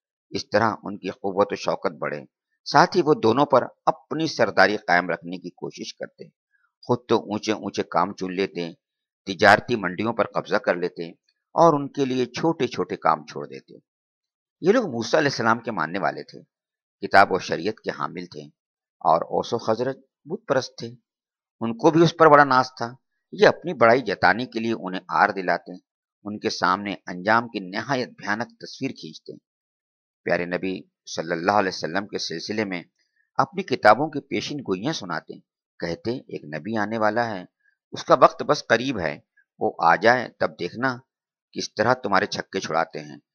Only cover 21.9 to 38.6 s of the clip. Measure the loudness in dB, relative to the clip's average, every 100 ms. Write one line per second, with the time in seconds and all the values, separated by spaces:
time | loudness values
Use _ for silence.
21.9 | 4 4 6 8 8 8 4 2 -4 -10
22.9 | -10 _ _ _ 4 4 4 -4 4 6
23.9 | 6 2 2 2 2 -2 -4 -4 -4 -6
24.9 | -8 -2 2 2 2 -2 -2 -4 -20 _
25.9 | _ _ _ -12 -6 -6 -2 0 0 -2
26.9 | -8 -10 -6 2 2 0 -8 -8 -8 -4
27.9 | -4 -6 -8 -6 -6 -6 -12 -18 -10 -10
28.9 | -10 -18 -18 -20 -20 _ _ _ _ _
29.9 | _ _ _ -2 -2 -2 -4 -4 -6 -10
30.9 | _ -14 -8 -4 -2 2 2 2 -2 -6
31.9 | -6 -6 -8 -8 -10 -8 -4 -4 -6 -12
32.9 | _ _ _ _ -4 -4 -4 -6 4 6
33.9 | 6 2 -6 -6 -8 -6 -8 -6 -4 -4
34.9 | -6 -8 -10 -10 -20 _ _ _ -10 -8
35.9 | -6 -6 -8 -10 -14 -12 -12 -6 -4 -4
36.9 | 0 0 0 -2 -6 -12 _ _ _ _
37.9 | -6 2 4 4 2 -2 -2